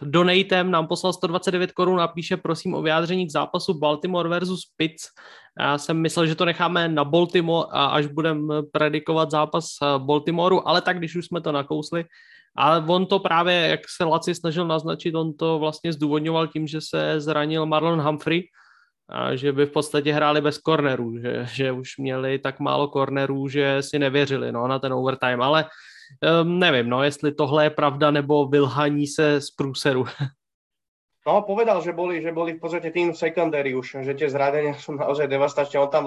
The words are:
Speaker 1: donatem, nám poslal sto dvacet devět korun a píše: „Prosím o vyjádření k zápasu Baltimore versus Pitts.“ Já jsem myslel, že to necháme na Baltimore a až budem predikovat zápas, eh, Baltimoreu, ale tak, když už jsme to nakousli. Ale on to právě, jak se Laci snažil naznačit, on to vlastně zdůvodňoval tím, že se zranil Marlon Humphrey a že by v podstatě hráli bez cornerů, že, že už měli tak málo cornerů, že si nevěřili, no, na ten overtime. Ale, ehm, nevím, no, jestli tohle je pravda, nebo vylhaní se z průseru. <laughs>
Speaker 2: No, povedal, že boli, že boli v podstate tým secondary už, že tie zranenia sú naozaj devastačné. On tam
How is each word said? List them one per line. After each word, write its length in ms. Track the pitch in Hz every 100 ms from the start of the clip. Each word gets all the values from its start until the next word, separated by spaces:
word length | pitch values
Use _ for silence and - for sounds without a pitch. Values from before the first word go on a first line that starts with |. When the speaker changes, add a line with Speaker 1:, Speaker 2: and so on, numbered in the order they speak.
Speaker 1:
donatem, 680 | 143 165 180 185 196 185 180
nám 160 | 170 160
poslal 260 | 175 185
sto 140 | 175 170
dvacet 240 | 180 190
devět 200 | 180 180
korun 300 | - 180 185
a 60 | 165
píše: 300 | 165 165 185
„Prosím 360 | - 165 185
o 80 | 160
vyjádření 460 | 156 160 165 185 175
k 40 |
zápasu 420 | 147 151 175 180 156
Baltimore 500 | 151 151 180 175 165
versus 320 | 175 185 180 - -
Pitts.“ 260 | 160 - - - - - - -
Já 180 | 139 143
jsem 200 | - 165
myslel, 240 | 160 175 160
že 80 | 156
to 100 | 175
necháme 420 | 165 170 175 165
na 140 | 151 143
Baltimore 600 | 170 175 180 165 165 -
a 140 | 135 139
až 200 | 151 147
budem 400 | 147 160 151 151 151 147
predikovat 600 | 156 151 156 151 160 151
zápas, 340 | 151 151 170 160 -
eh, 160 | 143 139
Baltimoreu, 640 | 131 147 147 170 180 185 -
ale 160 | 175
tak, 160 | 185 180
když 180 | 165 175
už 100 | -
jsme 160 | 170
to 100 | 165
nakousli. 540 | 143 139 151 151 170 165 - - - _ -
Ale 280 | 143 165 156
on 180 | 180 185
to 140 | 196
právě, 360 | 196 165 175 175 156
jak 120 | 156 - -
se 60 |
Laci 320 | 170 160 180 170
snažil 320 | 165 160 170
naznačit, 480 | 156 160 156 175 160
on 180 | 160
to 260 | 147 160 160
vlastně 340 | 156 151 170
zdůvodňoval 540 | 147 147 151 156 160 156
tím, 200 | 156 156
že 120 | 156
se 400 | - 156 151 156
zranil 440 | 147 151 151 160 156
Marlon 360 | 156 165 165
Humphrey 420 | 147 151 160 170 180 _ _ _ _ _ _
a 260 | 127 127 131
že 160 | 143
by 140 | 135 143
v 60 |
podstatě 420 | 151 147 147 143
hráli 280 | 147 151 151
bez 160 | 147 147
cornerů, 580 | - 156 143 123 117 117
že, 260 | 120 120 120
že 180 | 135 131
už 260 | 127 127 -
měli 420 | 135 131 131 135
tak 200 | 135 131
málo 280 | 143 139 143
cornerů, 600 | 139 135 139 135 135 139
že 340 | 143 139 139
si 180 | 139 147
nevěřili, 520 | 139 139 139 135 120
no, 160 | 117 123
na 120 | 135
ten 140 | 135
overtime. 520 | 127 131 127 127 120 131
Ale, 200 | 156 156 - - - - 135
ehm, 380 | 156 165 165 175
nevím, 300 | 180 127 117
no, 140 | 127
jestli 280 | 143 143 151
tohle 320 | 147 139 151
je 60 | 151
pravda, 420 | 151 147 135 147
nebo 360 | 147 139 147 135
vylhaní 600 | 147 135 131 147 147 143
se 340 | - 151 143
z 100 | 139
průseru. 520 | - 139 131 147 131 120
<laughs> 300 | - 135 - _ _ _ _ _ _ _ _ 151
Speaker 2:
No, 140 | 196 202
povedal, 360 | 202 226 185 165
že 80 |
boli, 240 | 165 180 165
že 100 | 165
boli 200 | 165 170
v 60 | 165
podstate 300 | 165 170 160
tým 240 | 175 175
secondary 640 | 160 160 170 165 147 139 127
už, 240 | 127 135
že 160 | 131 139
tie 80 | 151
zranenia 480 | 139 139 151 147
sú 240 | 135 - 143
naozaj 320 | 135 143 139
devastačné. 480 | 139 143 147 135 143
On 80 | 139
tam 160 | 156